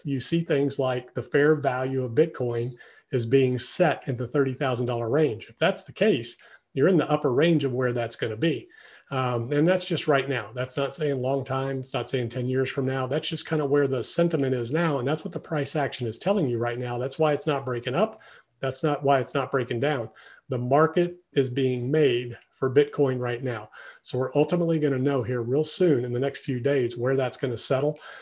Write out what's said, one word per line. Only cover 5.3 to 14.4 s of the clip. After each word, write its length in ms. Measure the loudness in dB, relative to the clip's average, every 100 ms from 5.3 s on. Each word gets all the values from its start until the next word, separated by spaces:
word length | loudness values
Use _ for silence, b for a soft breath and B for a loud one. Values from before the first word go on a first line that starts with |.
| 0 -10
If 80 | -2
that's 240 | 0 0
the 80 | -8
case, 460 | 0 2 2 -2 -12 B B _
you're 140 | 2 4
in 100 | 4
the 140 | 2
upper 200 | 2 2
range 320 | 4 4 4
of 100 | 2
where 200 | 0 0
that's 220 | 0 -4 -4
gonna 220 | -6 -2
be. 300 | 0 -2 -6 B B B -8
Um, 400 | -4 -2 -2 0
and 160 | 2 4
that's 180 | 2 0
just 220 | -2 2
right 200 | 2 2
now. 220 | -2 -4 -6
That's 220 | -6 -4
not 180 | -4 -2
saying 260 | -4 -2
long 220 | 0 -2
time. 360 | -2 -4 -4 -6
It's 140 | -6
not 160 | -6 -2
saying 200 | -2 -2
ten 180 | -4 -2
years 240 | 0 -2
from 140 | -2 -2
now. 200 | -2 -2
That's 240 | -4 -4
just 180 | -6 -2
kinda 180 | -2 2
where 220 | 2 2
the 160 | 0
sentiment 520 | -2 0 2 2